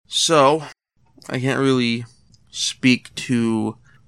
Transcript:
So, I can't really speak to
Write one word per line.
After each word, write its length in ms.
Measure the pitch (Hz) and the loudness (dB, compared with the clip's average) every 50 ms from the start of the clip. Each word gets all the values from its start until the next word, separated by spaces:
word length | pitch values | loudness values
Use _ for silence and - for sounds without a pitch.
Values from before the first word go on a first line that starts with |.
| _ _ | _ _
So, 560 | - - - - 165 151 135 135 151 160 143 - - _ _ _ _ _ _ _ _ _ - - | -4 -2 0 2 4 4 4 4 4 2 -2 -8 -16 _ _ _ _ _ _ _ _ _ -12 -8
I 100 | - 131 | -6 -4
can't 220 | 123 135 131 123 | -2 -2 -2 0
really 460 | 135 135 131 127 120 117 117 117 120 - _ _ _ _ _ _ _ _ | 2 2 2 2 0 0 -2 -4 -6 -10 _ _ _ _ _ _ _ _
speak 640 | - - - - - - - 127 123 113 - - - | -10 -8 -6 -6 -6 0 2 2 2 2 0 -6 -14
to 600 | - - - 127 120 117 113 113 110 107 107 113 - _ _ _ _ _ | -12 -8 -4 -2 -2 -2 -2 -2 -2 -4 -6 -8 -10 _ _ _ _ _